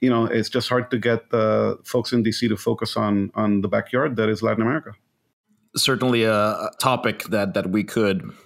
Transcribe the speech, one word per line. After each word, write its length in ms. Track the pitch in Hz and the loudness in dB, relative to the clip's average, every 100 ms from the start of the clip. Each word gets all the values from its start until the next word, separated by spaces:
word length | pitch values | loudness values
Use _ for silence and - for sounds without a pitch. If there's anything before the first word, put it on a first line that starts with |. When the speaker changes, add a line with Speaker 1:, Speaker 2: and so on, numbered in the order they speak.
Speaker 1:
you 100 | 127 | 0
know, 160 | 117 117 | 2 2
it's 240 | 113 107 | 0 0
just 180 | 123 - | -2 0
hard 220 | 123 123 | -2 0
to 80 | 123 | -2
get 320 | 120 113 - | 0 0 0
the 480 | 117 107 110 107 101 | 0 2 2 0 -4
folks 280 | - 123 - | -4 -4 0
in 100 | 123 | 0
D 100 | 110 | 0
C 160 | 104 120 | 0 -2
to 80 | 101 | -2
focus 400 | - 113 110 113 | -2 -4 -4 -2
on, 320 | 107 101 101 | 0 0 -2
on 280 | - 107 101 | -2 0 0
the 60 | 95 | 0
backyard 480 | 110 - 123 151 110 | -2 -2 -2 0 0
that 120 | 110 | 0
is 140 | 107 | 0
Latin 200 | 113 110 | -2 0
America. 300 | 113 151 - - _ _ _ _ _ _ _ | 0 -2 -6 -18 _ _ _ _ _ _ _
Speaker 2:
Certainly 500 | - - 127 127 117 | -2 0 2 2 2
a, 100 | 110 | 4
a 360 | 107 107 92 104 - | 4 2 0 -6 -2
topic 460 | 139 123 117 107 | 0 0 0 -4
that, 300 | - 107 98 | -2 -2 0
that 160 | 98 92 | -2 0
we 120 | 104 | 0
could 480 | 95 113 104 95 - - | 0 2 2 0 -4 -14